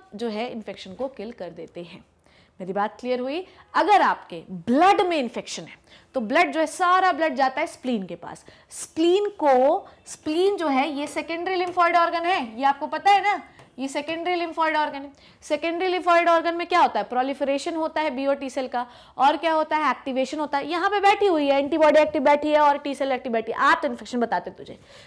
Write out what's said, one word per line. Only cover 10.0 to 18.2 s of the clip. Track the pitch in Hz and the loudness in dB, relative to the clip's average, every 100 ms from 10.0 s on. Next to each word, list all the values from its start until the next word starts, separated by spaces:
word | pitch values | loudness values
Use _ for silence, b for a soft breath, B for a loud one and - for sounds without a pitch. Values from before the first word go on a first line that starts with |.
| - | -20
स्प्लीन | - - 311 381 403 | -12 -4 0 2 2
जो | 320 | 0
है | 262 302 | 0 -2
ये | 277 294 | -4 -6
सेकेंडरी | 320 302 339 349 370 | -6 -6 -6 -2 -2
lymphoid | 359 349 339 349 | -2 2 2 4
organ | 339 339 339 | 2 0 -2
है, | 370 233 220 | -2 -4 -2
ये | 269 | -2
आपको | 277 302 | 0 -4
पता | 311 392 | 0 4
है | 403 | 4
ना, | 392 370 - B B - | 4 -2 -6 B B -10
ये | 269 | -8
सेकेंडरी | 294 294 330 339 349 | -6 -6 -6 -2 -2
lymphoid | 339 330 320 311 | -2 -2 0 0
organ | 294 277 | -2 -4
है। | 277 - b b | -14 -20 b b
सेकेंडरी | - 294 330 339 370 | -6 -4 -2 -2 -2
lymphoid | 359 330 339 339 | -2 2 4 4
organ | 330 330 | 2 2
में | 339 349 | -4 0
क्या | 349 | 2
होता | 277 220 | 2 2
है? | 196 | -4
प्रोलिफरेशन | 247 269 269 277 277 349 330 | -2 -2 -2 -2 -2 -2 -4
होता | 320 311 | -4 -2
है | 311 | -4
बी | 254 | -2